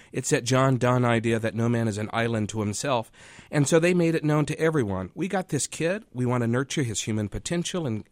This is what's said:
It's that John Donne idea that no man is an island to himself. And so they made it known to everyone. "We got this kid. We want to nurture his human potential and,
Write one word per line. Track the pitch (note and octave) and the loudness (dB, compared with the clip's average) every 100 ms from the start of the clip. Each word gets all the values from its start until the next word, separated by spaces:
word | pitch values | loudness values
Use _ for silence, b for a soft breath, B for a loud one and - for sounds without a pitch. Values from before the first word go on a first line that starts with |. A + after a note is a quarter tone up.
| b | b
It's | - - | -8 0
that | C#3+ | 0
John | A#2+ C3 C3+ B2+ | 2 2 4 4
Donne | B2 B2 B2 | 2 4 4
idea | A#2 A2+ A2+ | 2 2 0
that | A2 | -2
no | G#2+ A#2 | -2 0
man | A#2 A#2 | 2 0
is | G2+ | -2
an | G#2+ | -4
island | A2+ A#2 A2+ G#2 | -2 -2 -2 -2
to | A2 | -2
himself. | G#2 G2+ - B2 A2+ B B B B | -4 -4 -2 -2 -4 B B B B
And | D3+ C#3 | 0 4
so | E3 | 4
they | E3+ | 4
made | F3+ E3 | 4 2
it | E3 | 2
known | D3+ D3+ C#3+ | 2 2 0
to | D3+ | 0
everyone. | D#3+ D#3 G#2+ F#2+ F#2 | 0 2 0 -2 -6
"We | - F#3 | -6 -4
got | G3 F#3 | -4 -2
this | C#3+ - | -4 -4
kid. | - D#3+ G3+ - | -4 -4 -4 -8
We | B2+ B2 | -4 0
want | B2 | 0
to | A#2 | 2
nurture | A#2+ C#3 - | 0 0 -2
his | B2+ G2+ | -2 -2
human | - A2 G#2 | -2 -2 -2
potential | G2+ - E3+ F3 F#3 D3+ | -4 -4 -4 -4 -4 -4
and, | A2 - | -4 -6